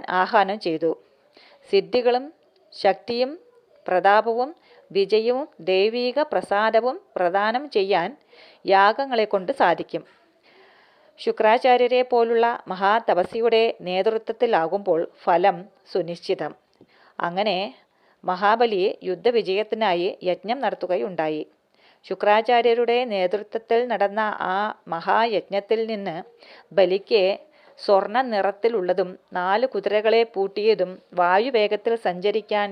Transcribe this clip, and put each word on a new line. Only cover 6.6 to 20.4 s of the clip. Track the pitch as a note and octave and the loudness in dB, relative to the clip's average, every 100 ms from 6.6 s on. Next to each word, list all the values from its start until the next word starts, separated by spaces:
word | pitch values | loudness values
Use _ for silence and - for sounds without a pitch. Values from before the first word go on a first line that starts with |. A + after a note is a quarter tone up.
| A3 A3 B3 F4+ - | 2 2 0 -4 -8
പ്രദാനം | - F3 G3 G#3+ B3 D4 | -2 0 0 0 -2 -2
ചെയ്യാൻ | G#3 F#3+ F3+ F#3 D4 _ - - _ | -2 2 0 -2 -8 _ -20 -20 _
യാഗങ്ങളെ | F3+ G3 G3+ A3+ C#4 A#3 | 2 4 4 2 -2 -2
കൊണ്ട് | G#3 G3 F#3 | 0 -2 -2
സാധിക്കും. | C#4 G3 E3 - E3 - _ _ _ _ _ _ _ _ _ _ - | 0 2 2 -4 -10 -12 _ _ _ _ _ _ _ _ _ _ -8
ശുക്രാചാര്യരെ | A3+ A3 G#3+ B3 B3+ B3 A#3+ B3 | -4 0 2 4 4 4 2 0
പോലുള്ള | B3 A#3+ A#3 A#3 A#3 A#3+ - | 0 0 2 2 0 -2 -8
മഹാതപസ്വിയുടെ | F#3 G3 A3+ A3+ F3 F#3 A3+ A3+ A3+ A3+ - | -2 0 2 0 0 -2 -2 0 2 2 -2
നേതൃത്വത്തിലാകുമ്പോൾ | F3 F#3 G#3 A3 A3 A3 A#3 F3+ D#3+ G3+ G3 D#3+ F3+ - | -4 -2 0 -2 -4 -2 0 2 0 -2 0 -2 -2 -6
ഫലം | - F3 F#3+ F3 F#3+ _ - | 0 2 2 0 -8 _ -8
സുനിശ്ചിതം. | G3 E3 F3 - F3+ D3+ - _ _ _ _ _ - | -6 -6 -8 -6 -6 -6 -12 _ _ _ _ _ -8
അങ്ങനെ | E3+ F3+ G#3+ F3+ A3 - _ _ _ _ | -4 -2 -2 -2 -6 -12 _ _ _ _
മഹാബലി | F3+ F3+ G3+ A3+ A#3+ G3 G3 - | -6 -2 2 2 2 0 -2 -2
യുദ്ധവിജയത്തിനായി | F#3 F3 A#3 A#3 F3+ G3 G#3+ A3 G#3 F3 F3+ - | -6 -2 0 0 0 -2 -4 -2 0 0 -2 -4
യജ്ഞം | F3+ F3 | -4 -4